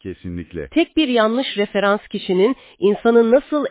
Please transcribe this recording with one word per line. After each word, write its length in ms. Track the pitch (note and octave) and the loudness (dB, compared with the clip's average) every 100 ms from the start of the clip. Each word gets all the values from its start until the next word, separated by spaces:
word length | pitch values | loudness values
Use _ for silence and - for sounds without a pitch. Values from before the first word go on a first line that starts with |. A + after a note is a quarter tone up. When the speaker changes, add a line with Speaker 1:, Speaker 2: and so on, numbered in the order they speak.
Speaker 1:
Kesinlikle. 640 | G2 F2 F#2 F2 D#2+ E2+ C#2+ | -14 -12 -10 -10 -10 -10 -4
Speaker 2:
Tek 280 | - E4+ - | -2 -2 -2
bir 120 | D4+ | 0
yanlış 380 | A#3+ G#3+ A#3 C4+ G3+ | 2 0 0 -6 -4
referans 440 | G#3 G3+ G3 G#3 - | -4 -2 0 -2 -4
kişinin 480 | G3+ - F3+ G#3 C4+ - _ | -10 -4 2 2 0 -10 _
insanı 520 | G3 G3+ A#3 A#3 A3+ | 0 2 2 4 4
nasıl 340 | B3+ - D4+ C4+ | 2 0 -4 -4